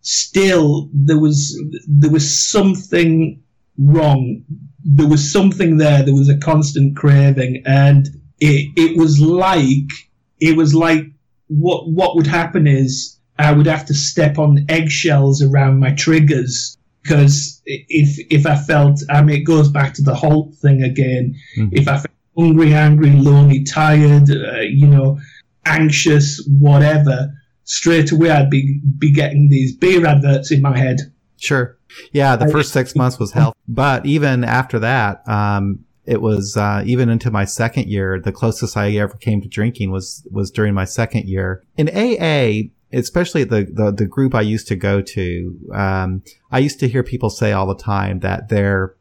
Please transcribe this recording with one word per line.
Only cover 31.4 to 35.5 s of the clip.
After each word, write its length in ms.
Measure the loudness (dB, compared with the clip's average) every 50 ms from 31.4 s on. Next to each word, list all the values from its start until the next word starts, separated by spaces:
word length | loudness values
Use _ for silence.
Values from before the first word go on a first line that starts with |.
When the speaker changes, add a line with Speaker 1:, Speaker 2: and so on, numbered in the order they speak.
| -6 -4 -4 -4 -4 -6 _ _ _ _ -20 -20 -20 -6
Speaker 2:
Yeah, 240 | -2 0 0 2 0
the 100 | 0 0
Speaker 1:
I 60 | 0
Speaker 2:
first 200 | 0 0 -2 -2
six 240 | -2 -4 -4 -2 -2
months 240 | -2 -2 -2 -2 -4
was 120 | -8 -6 0
hell. 200 | 0 0 0 0 _ _ -10
But 380 | -4 -2 -2 -2 -2 -2 -2
even 380 | -2 -2 0 0 0 -2 -2 -2
after 360 | -2 -2 -4 -4 -4 -6 -4
that, 480 | -4 -2 -2 -2 -2 -4 -6 -8 _ -6
um, 520 | -4 -2 -2 -2